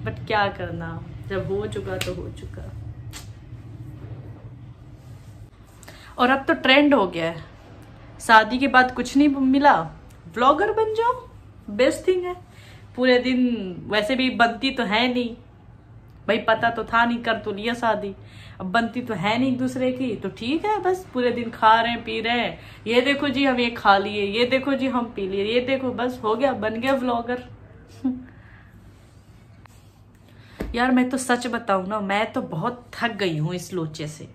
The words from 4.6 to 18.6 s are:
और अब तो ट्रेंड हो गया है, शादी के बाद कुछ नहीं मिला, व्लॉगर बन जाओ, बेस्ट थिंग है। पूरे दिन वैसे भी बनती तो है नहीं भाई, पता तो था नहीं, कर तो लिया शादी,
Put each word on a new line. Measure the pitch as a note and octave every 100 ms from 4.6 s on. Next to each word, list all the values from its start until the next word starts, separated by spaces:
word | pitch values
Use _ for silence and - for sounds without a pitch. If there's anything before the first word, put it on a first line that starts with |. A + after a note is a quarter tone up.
| - - - - - - - - - - - - - - - -
और | B3
अब | C4+
तो | C4+
ट्रेंड | D#4+ B3+ C4+ D4
हो | C4+ F#3+
गया | E3+
है, | E3 D#3+ - - - - - - - -
शादी | - A3 G#3+ B3
के | C#4
बाद | B3+ B3+
कुछ | B3 B3 C#4
नहीं | D4
मिला, | C#4 C4 C#4 C#4+ G3 E3 - - - -
व्लॉगर | A3 B3+ D4+ G#4
बन | G#4+ A4
जाओ, | A4 A#4 B4+ - - - - -
बेस्ट | G3+ C4+ D#4 -
थिंग | F#4
है। | F4+ F4+ - - - - - -
पूरे | B3+ B3
दिन | B3 B3+ B3 A3+ F#3+ E3 D#3
वैसे | G#3 G#3 B3+
भी | B3+
बनती | G3+ A#3 A3+ C4+
तो | C4
है | G#3 G#3+ B3
नहीं | B3 A#3 A#3 - - - - - - - - -
भाई, | A3
पता | A3+ A3 A#3
तो | A#3
था | G#3 A#3
नहीं, | A#3+ A#3
कर | A#3
तो | A3 G#3+
लिया | G3 A3
शादी, | A#3+ A#3 G#3 G3+ F#3+ - - - -